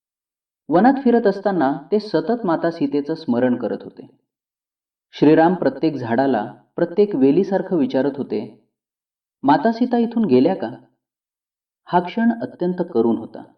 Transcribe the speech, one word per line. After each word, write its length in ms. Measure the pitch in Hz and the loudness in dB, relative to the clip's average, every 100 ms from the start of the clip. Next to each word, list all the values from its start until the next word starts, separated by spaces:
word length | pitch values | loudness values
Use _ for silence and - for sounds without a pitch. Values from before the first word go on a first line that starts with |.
| _ _ _ _ _ _ - | _ _ _ _ _ _ -2
वनात 240 | 160 233 269 | 2 4 2
फिरत 240 | 240 233 208 | 2 2 2
असताना 520 | 196 208 185 135 139 - | 0 -2 0 0 -2 -4
ते 80 | 214 | -4
सतत 460 | 208 - 175 233 190 | -2 -2 -2 -2 -2
माता 260 | 160 170 | -2 -2
सीतेचं 440 | 165 143 143 143 160 | -2 -2 -2 -4 -6
स्मरण 400 | - 120 127 117 | -4 0 0 -2
करत 220 | 107 101 | -4 -8
होते. 240 | - - - _ _ _ _ _ _ _ _ _ _ | -12 -20 -20 _ _ _ _ _ _ _ _ _ _
श्रीराम 420 | - 147 156 165 | 0 4 6 4
प्रत्येक 420 | 180 143 - 160 135 | 2 -2 -2 -2 -2
झाडाला, 580 | 120 117 139 113 107 107 _ - | -2 0 0 0 -4 -10 _ -4
प्रत्येक 400 | 170 175 208 170 | -2 0 0 4
वेलीसारखं 640 | 135 156 190 190 185 180 | 4 4 2 -2 -2 -2
विचारत 340 | 127 135 135 143 | 0 0 -2 -4
होते, 520 | 117 107 104 - _ _ _ _ _ _ _ _ | -6 -6 -8 -14 _ _ _ _ _ _ _ _
"माता 280 | 135 156 220 | 2 2 2
सीता 260 | 226 233 240 | 0 0 0
इथून 280 | 233 233 208 | -2 0 2
गेल्या 300 | 123 - 190 | 4 4 0
का?" 140 | 110 127 _ _ _ _ _ _ _ _ _ _ - | -8 -12 _ _ _ _ _ _ _ _ _ _ -4
हा 140 | 175 | -2
क्षण 320 | 185 - 233 - | -2 0 0 0
अत्यंत 400 | 123 - 180 180 170 | -4 -4 -4 -2 -2
करुण 240 | 117 113 110 | 0 2 0
होता. 260 | - - - | -6 -16 -20